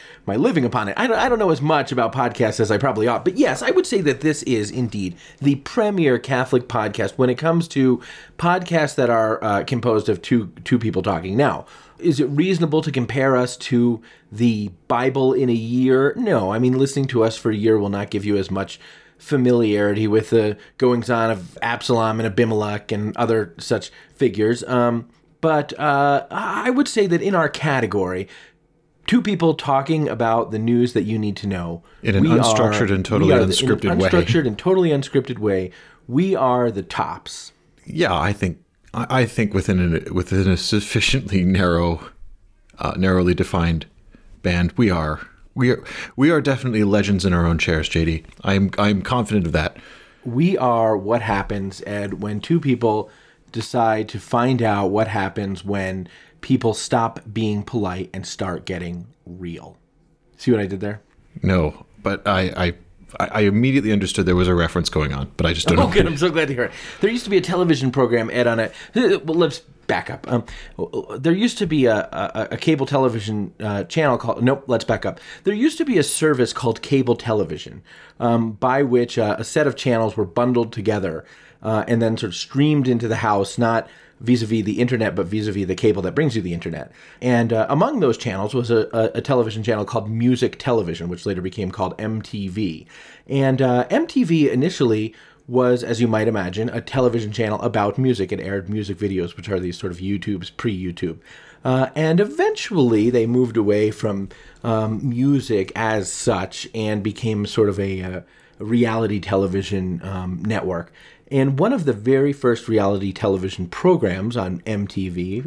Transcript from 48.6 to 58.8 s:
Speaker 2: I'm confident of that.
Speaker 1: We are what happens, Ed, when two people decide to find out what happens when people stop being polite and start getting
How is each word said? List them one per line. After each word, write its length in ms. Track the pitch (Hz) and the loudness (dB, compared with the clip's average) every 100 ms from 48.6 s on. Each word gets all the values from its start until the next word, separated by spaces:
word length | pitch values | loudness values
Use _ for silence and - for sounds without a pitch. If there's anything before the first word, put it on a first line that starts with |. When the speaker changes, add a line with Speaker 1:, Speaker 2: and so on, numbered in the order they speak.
| 98 - | 0 0
Speaker 2:
I'm 240 | 104 101 | 0 0
confident 420 | - 123 107 107 | 0 -2 0 0
of 80 | 82 | 0
that. 220 | 78 82 - - - - _ | 0 -2 -6 -16 -20 -20 _
Speaker 1:
We 320 | 127 120 170 196 | -6 0 2 2
are 400 | 127 117 113 107 | 2 2 2 2
what 240 | 98 117 | 0 -2
happens, 640 | 110 101 98 101 98 - | 0 -2 -2 -6 -6 -10
Ed, 380 | - 104 101 95 | -10 -8 -6 -6
when 160 | 104 104 | -6 -6
two 220 | - 165 | 0 0
people 500 | 139 120 117 107 101 - _ _ _ | 2 2 2 0 -4 -14 _ _ _
decide 580 | 113 110 123 113 110 107 | -10 -4 0 2 2 -2
to 100 | 104 | -10
find 420 | - 120 120 127 | -2 0 2 2
out 300 | 113 101 98 | 2 2 0
what 160 | 101 110 | 0 0
happens 560 | 104 95 107 98 95 | -2 -4 -4 -6 -6
when 420 | 98 101 95 92 90 - - _ | -6 -4 -4 -6 -10 -16 -20 _
people 320 | - 131 123 | -2 0 0
stop 440 | 107 - 120 117 - - | -2 -2 0 0 -4 -10
being 320 | 107 110 104 | -4 -2 -2
polite 440 | 98 120 98 90 92 | -4 -4 -4 -6 -10
and 100 | 95 | -10
start 420 | 90 - 98 87 - | -12 -8 -6 -6 -8
getting 420 | 92 | -8